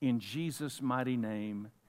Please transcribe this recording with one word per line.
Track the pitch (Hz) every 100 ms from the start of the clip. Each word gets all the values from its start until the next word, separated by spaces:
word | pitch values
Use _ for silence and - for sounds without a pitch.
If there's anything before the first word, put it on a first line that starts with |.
In | 131 120
Jesus' | 98 131 165 131 147 -
mighty | 135 127 127 123
name, | 110 107 104 104 104 -